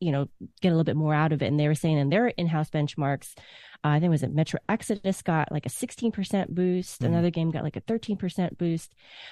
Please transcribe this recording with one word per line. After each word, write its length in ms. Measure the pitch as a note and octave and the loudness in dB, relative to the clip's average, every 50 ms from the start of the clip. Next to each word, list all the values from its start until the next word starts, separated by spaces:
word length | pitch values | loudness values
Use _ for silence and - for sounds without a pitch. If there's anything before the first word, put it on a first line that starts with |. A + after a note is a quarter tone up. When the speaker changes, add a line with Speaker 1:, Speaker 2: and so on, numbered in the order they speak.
Speaker 1:
you 100 | F3+ E3 | -2 0
know, 160 | C#3 C#3 C#3+ - - _ - - - _ | 0 0 -2 -4 -6 _ -18 -18 -8 _
get 80 | - F#3 | 2 4
a 40 | |
little 120 | E3 D#3+ E3 | 4 4 4
bit 120 | E3 D3+ | 2 2
more 180 | D3+ D#3 D3+ D#3 | 0 2 2 2
out 180 | D3 D#3 D#3 | 2 4 2
of 80 | D#3 C#3+ | 2 0
it. 60 | - | 0
And 120 | F#2+ C#3+ D3 | 0 2 2
they 100 | D3+ D3 | 2 2
were 60 | D#3 | 2
saying 220 | - - D#3+ D#3 C#3+ | 2 2 2 2 2
in 120 | C#3 C#3 | 2 2
their 180 | E3 G#3 A#3+ A#3+ | 4 2 2 2
in-house 420 | - - F3 E3 E3 D#3 D#3 - | 0 0 -2 0 0 0 -2 -2
benchmarks, 640 | - D#3 D3 D3 - - C#3+ C#3 C#3 C#3 - - - - - - - - - - - - - | 0 -2 -2 -2 -2 -2 0 0 -2 -2 -6 -14 -20 -20 -20 -20 -20 -20 -20 -20 -14 -4 0
uh, 40 | D3+ | 2
I 100 | D3 D3+ | 2 4
think 60 | E3+ | 4
it 40 | F3+ | 4
was 140 | D#3+ D3 B2+ | 4 2 2
at 100 | - D3 | 0 0
Metro 240 | D3+ D#3+ - - - - - | 0 0 0 -2 -4 -2 -2
Exodus 540 | G#3 A3+ - - G#3+ G3+ - F#3+ F#3+ - | -4 -4 -2 -4 -4 -2 -2 -4 -4 -2
got, 300 | - - E3 D#3 D3 - | -2 0 0 0 0 0
like, 140 | - D3+ - | -4 -6 -6
a 40 | - | -6
sixteen 400 | - - B3 A#3 - - A#3 A3+ | -6 -6 -8 -8 -6 -2 -2 -2
percent 420 | - G#3 F#3+ - G3+ G3 F3+ - | -2 -2 -4 -2 0 -2 -2 -2
boost. 480 | E3 F3 F3+ F3+ F3+ F3+ F#3 - - - | -2 0 0 2 0 0 -2 -6 -8 -4
Speaker 2:
Mm-hmm. 120 | B2+ D#3+ | 0 2
Speaker 1:
Another 180 | E3+ E3+ E3+ F3 | 2 2 2 2
game 220 | D#3+ E3 D#3+ E3 | 2 0 0 0
got, 100 | D#3+ - | 0 -2
like, 140 | - D3+ - | -4 -4 -6
a 40 | - | -8
thirteen 360 | - - A3+ A3+ - - G#3 | -6 -4 -4 -4 -2 -4 -4
percent 420 | F#3+ G3 F3+ - - F3 - - - | -4 -4 -4 -2 -2 -2 -2 -2 -2
boost. 340 | F3 E3+ E3 D#3+ - - _ _ _ - - - - - | -2 -2 -2 -2 -6 -10 _ _ _ -20 -20 -20 -20 -20